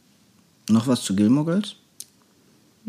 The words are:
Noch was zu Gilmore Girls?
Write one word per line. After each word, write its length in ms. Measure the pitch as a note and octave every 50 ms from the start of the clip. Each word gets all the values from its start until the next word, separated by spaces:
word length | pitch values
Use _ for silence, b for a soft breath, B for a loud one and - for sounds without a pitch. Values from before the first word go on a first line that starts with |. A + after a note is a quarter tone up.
| _ _ _ _ _ _ _ _ _ _ _ _ - -
Noch 180 | G#2+ A2+ A#2 C3+
was 160 | B2 - -
zu 120 | - F#2+
Gilmore 300 | G2 G#2 G#2+ C3 D3 D3+
Girls? 300 | E3 E3+ G#3 G#3 - - _ _ _ _ - - _ _ _ _ _ _ _ _ _ _ _ _ _ _ _ -